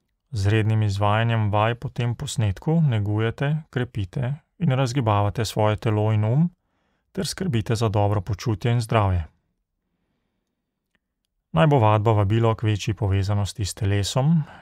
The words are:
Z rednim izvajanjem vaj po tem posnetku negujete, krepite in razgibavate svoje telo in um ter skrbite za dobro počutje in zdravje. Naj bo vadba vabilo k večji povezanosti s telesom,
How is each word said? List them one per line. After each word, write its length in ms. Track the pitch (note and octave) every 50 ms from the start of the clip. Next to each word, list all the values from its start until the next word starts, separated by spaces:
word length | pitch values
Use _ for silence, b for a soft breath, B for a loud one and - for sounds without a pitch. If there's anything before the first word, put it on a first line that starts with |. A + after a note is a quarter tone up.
| _ _ _ _ _ _
Z 160 | - G#2+ G2 G2+
rednim 360 | G#2+ A2 G#2+ G#2+ A2 A2 G#2+
izvajanjem 680 | G#2 G2 G2+ G#2 G#2 G#2 A2 A2+ A#2 A#2 A2+ G#2+ G#2
vaj 240 | G2+ G#2 G#2+ A2+ A#2+
po 140 | A#2 - C3
tem 260 | - - A#2+ A#2+ A#2
posnetku 640 | - - C#3 - - A#2 G#2 F#2 - - - D#3 E3+
negujete, 760 | D#3+ C#3+ A#2 G#2+ G2+ G2+ G#2 G#2+ A2 A2+ A#2 - C#3 C#3 D3+ D#3 D#3 _
krepite 640 | - B2+ B2 B2 - - G2 - - - B2+ A#2+ D3 D3+ _ _ _ -
in 120 | F3+ C#3+
razgibavate 720 | C3 B2+ C#3 B2+ B2 C#3+ C3 A2 G#2 G2+ G2+ G2+ G2 - A2+
svoje 300 | - - A2+ G#2+ G#2+ G#2+
telo 360 | G2+ - A#2+ G#2+ G#2+ G#2 A2
in 120 | A2 G#2+ G#2+
um 260 | G#2+ A#2+ C#3+ E3 F3 - _ _ _ _ _ _ _ _ _ _ _
ter 160 | - - - D3
skrbite 480 | - - F#3+ F#3 B2 A2+ G#2 - A#2+
za 140 | G#2+ A#2+ A2
dobro 320 | G2 A2 G2+ G2+ G#2 G#2+
počutje 500 | F#2 - G#2 - - B2+ A2 G2 - B2
in 100 | A#2 A#2+
zdravje. 420 | A2+ A2 B2+ A2+ G#2 G2 F#2 F2 D#2+ - _ _ _ _ _ _ _ _ _ _ _ _ _ _ _ _ _ _ _ _ _ _ _ _ _ _ _ _ _ _ _ _ _ _ _ _ _ _ _ _ _ _ _ _
Naj 160 | - D#3+ E3 D#3
bo 120 | D3 C#3
vadba 320 | A2 G#2+ G#2+ A2 G#2 A#2
vabilo 440 | A2+ G#2 G#2 F#2+ A2 A2+ A#2 A2+ A2
k 80 | - -
večji 300 | A2 G#2+ G2 - - G#2+
povezanosti 720 | - - G2 F#2+ G2 F#2+ G2 G#2 G2+ G2+ F2+ - - G#2+
s 80 | F2+ -
telesom, 720 | - - G2 G2+ G2+ G2 - - C3 B2+ D3 E3+ E3 D3 B B B